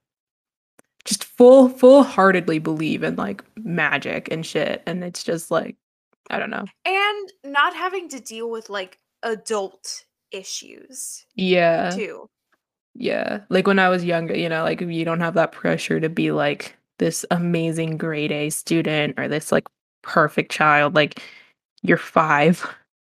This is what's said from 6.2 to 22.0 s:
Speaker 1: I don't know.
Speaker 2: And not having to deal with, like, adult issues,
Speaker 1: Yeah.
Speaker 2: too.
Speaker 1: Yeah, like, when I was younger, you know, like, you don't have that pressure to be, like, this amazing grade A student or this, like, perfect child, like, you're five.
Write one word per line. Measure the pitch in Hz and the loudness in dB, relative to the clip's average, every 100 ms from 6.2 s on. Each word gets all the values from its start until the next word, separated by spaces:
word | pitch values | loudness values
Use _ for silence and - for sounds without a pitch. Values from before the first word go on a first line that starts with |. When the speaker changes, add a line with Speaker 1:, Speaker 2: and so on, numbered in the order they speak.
| _ | _
Speaker 1:
I | - | -8
don't | - | -6
know. | - 202 - 359 | -8 -10 -10 -6
Speaker 2:
And | 381 415 415 392 _ | -2 -2 -4 -10 _
not | 277 285 320 | -6 -2 -2
having | 330 359 381 330 | -2 -6 -6 -10
to | 262 | -14
deal | - 226 233 | -14 -12 -10
with, | 226 220 | -10 -10
like, | 202 185 _ _ _ | -12 -12 _ _ _
adult | 233 220 - 214 196 - - - _ _ _ | -8 -8 -4 -6 -6 -10 -16 -16 _ _ _
issues, | 190 190 - - - - 262 - - _ | -16 -12 -14 -14 -20 -20 -16 -14 -16 _
Speaker 1:
Yeah. | - 185 180 170 165 180 | -4 2 4 4 2 -2
Speaker 2:
too. | 190 185 - - _ _ _ _ _ _ | -6 -8 -12 -20 _ _ _ _ _ _
Speaker 1:
Yeah, | - - 113 - 208 - | -8 -6 -4 -4 -8 -2
like, | 185 202 | 0 2
when | 196 | 2
I | 185 | 2
was | 185 | 0
younger, | 175 165 165 - | -2 -4 -2 -4
you | 170 | -4
know, | 160 | -4
like, | 165 165 | -4 -4
you | 175 165 | -6 -4
don't | 165 170 | -4 -2
have | 165 | 0
that | 170 156 | 0 -2
pressure | - 175 165 - 165 | -2 -4 -2 -2 -2
to | 160 | -2
be, | 165 156 | -2 -2
like, | 151 147 143 - - _ - | 0 -2 -4 -10 -18 _ -4
this | 170 - - | -4 -4 -2
amazing | 180 175 170 165 160 160 160 | -2 0 -2 -2 -4 -4 -6
grade | 165 151 151 | -6 -4 -4
A | 147 151 | -4 -4
student | - - 165 160 151 151 135 | -6 -2 0 0 -2 -2 -4
or | 135 | -4
this, | 147 - | -4 -2
like, | - - _ _ _ | -2 -2 _ _ _
perfect | - 175 151 - 151 | -2 2 2 0 -4
child, | - 151 147 147 151 | 0 2 4 4 2
like, | 147 - - - _ _ _ _ | 0 -4 -20 -20 _ _ _ _
you're | 180 | 0
five. | 175 | 0